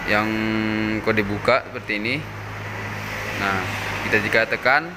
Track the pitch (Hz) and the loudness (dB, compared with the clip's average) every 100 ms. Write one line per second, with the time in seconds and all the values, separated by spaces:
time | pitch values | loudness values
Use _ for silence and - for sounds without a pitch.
0 | - 104 107 110 110 110 110 107 107 110 | 4 2 4 0 0 0 0 0 0 0
1 | 110 110 101 104 - 127 - - - 104 | 2 2 0 0 2 2 0 -10 -4 -4
2 | 110 139 156 - - - - - - - | -2 -4 -6 -10 -10 -8 -8 -8 -6 -8
3 | - - - 101 98 95 95 - - - | -6 -6 -6 -2 0 0 -2 -4 -4 -4
4 | 101 110 104 113 113 113 123 143 165 | 2 2 4 2 2 2 4 4 2